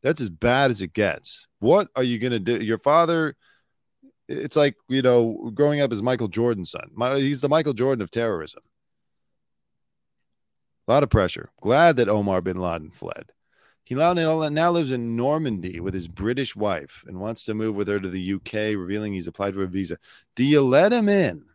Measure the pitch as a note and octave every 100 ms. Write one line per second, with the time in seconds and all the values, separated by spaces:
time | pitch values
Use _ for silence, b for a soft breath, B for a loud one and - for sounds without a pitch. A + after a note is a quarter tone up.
0 | C3 E3 A2 E2 A#2+ B2+ C#3 G#2+ F#2 -
1 | G2+ C#2+ - - - _ G#2+ F3+ G3+ -
2 | B2+ A#2+ B2 A#2+ F#2+ A#2 G#2+ A2 - D#3
3 | E3+ E3+ D#3 C3+ _ _ _ _ _ _
4 | C4+ _ _ - D3 D#3 C#3+ - _ C3
5 | B2+ B2 A#2 A2 A#2+ G#2+ D3 D3 C#3 A2
6 | A#2 B2+ A2 G#2 A#2+ A2 F2 - - E2
7 | B2 C#3 C3+ C#3 C#3 D#3 D3+ A#2 B2+ C3
8 | F#2+ - A#2 F2+ D#2 - _ _ _ _
9 | _ _ _ _ _ _ _ _ _ _
10 | _ _ _ _ _ _ _ _ - C3
11 | C#3+ G#2+ F2+ - G1+ _ G2+ C3 E3+ C3+
12 | A2 G#2+ G2+ F#2 F2+ F#2 F2+ E2+ D#2 -
13 | G1+ - - _ _ _ _ _ _ B2+
14 | E3 F3+ D#3+ D#3+ D#3 D3 E3+ E3+ D3 B2+
15 | A#2 A#2 B2+ D#3 D3+ G#2 F2+ E2+ F2+ F#2+
16 | E2+ F2+ G2+ B2 C3 - G#2 F2 C#2+ -
17 | - F#2 G#2 A2+ - G#2+ A2 G2+ G2+ G2+
18 | F#2 F#2 F#2 G2 - A2 G#2+ G#2+ F2+ G#2
19 | G#2+ G2 E2 - G2+ G2 F#2 F#2 F2+ D#2+
20 | b b b - C3+ D3 C3+ C3 F#3+ A#3+
21 | G#3 G3+ D3+ E2 -